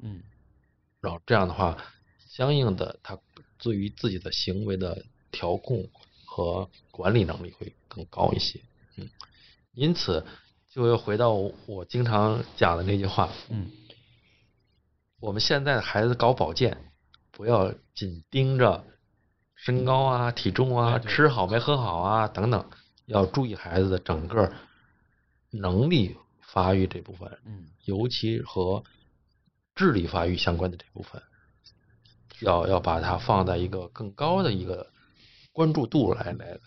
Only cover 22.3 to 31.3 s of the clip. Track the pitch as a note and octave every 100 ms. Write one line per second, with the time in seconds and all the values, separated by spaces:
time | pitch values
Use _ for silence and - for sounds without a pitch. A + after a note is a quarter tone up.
22.3 | F2+ A2 A2 - - _ _ - G#2 F#2+
23.3 | C#3 B2+ G2 F2+ F2 F#2+ F2+ - D#2+ E2+
24.3 | A#2 F#2 - - _ _ _ _ _ _
25.3 | _ _ G#2+ F#2+ F#2 D3 E3+ F2+ - _
26.3 | _ - F#2+ F#2 F#2+ F#2 F2+ D#2+ F2+ F#2+
27.3 | - G#2+ G2+ D#2+ _ - G2 A#2+ - A2
28.3 | A2+ - F#2+ F#2 G2+ - _ _ _ _
29.3 | _ _ _ _ - F#3+ G#2+ E2+ F2+ F2
30.3 | F2 - E2+ F#2 F2 - - F#2+ - -